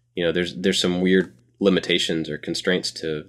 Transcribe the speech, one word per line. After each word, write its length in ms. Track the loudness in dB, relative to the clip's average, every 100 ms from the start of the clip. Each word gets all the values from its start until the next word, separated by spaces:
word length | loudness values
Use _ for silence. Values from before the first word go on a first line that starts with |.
| _
you 100 | -4
know, 80 | 0
there's, 220 | 0 -2 -2
there's 240 | 0 2
some 200 | 0 2
weird 340 | 4 4 2 -6 _ -2
limitations 680 | 2 2 2 0 0 -4 -4
or 80 | -8
constraints 540 | -6 -4 0 0 -2
to 320 | -8 -8 -8